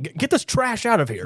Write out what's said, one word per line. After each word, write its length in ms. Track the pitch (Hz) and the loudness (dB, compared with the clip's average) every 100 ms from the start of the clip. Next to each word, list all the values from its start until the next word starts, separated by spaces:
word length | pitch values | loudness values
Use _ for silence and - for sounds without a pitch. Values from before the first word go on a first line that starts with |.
G-, 100 | 131 - | -12 -4
get 120 | 269 | 2
this 140 | - | 2
trash 420 | - - 254 226 | 0 -2 0 -2
out 140 | 240 226 | 2 2
of 100 | 135 | 2
here. 160 | 107 | -2